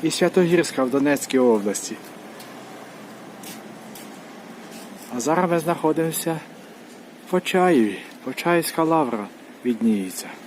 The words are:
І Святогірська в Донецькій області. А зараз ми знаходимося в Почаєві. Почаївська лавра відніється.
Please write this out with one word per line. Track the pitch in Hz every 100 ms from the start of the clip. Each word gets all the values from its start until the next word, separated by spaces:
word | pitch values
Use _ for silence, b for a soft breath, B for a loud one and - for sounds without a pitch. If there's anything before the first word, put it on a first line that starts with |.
І | 160
Святогірська | - 180 180 175 175 160 -
в | 131
Донецькій | 139 143 139 - 131
області. | 123 110 101 95 - 107 - - - - - - - - - - - - - - - - - - - - - - - - - - - - - - - 123
А |
зараз | 120 165 180
ми | 170
знаходимося | 160 170 160 156 160 160 - 160 - - - - - - - - -
в |
Почаєві. | 180 180 190 180 156 107 95 - -
Почаївська | - 131 170 175 160 -
лавра | 160 165 135 113 101 - - - 123
відніється. | 113 113 104 92 - 90 -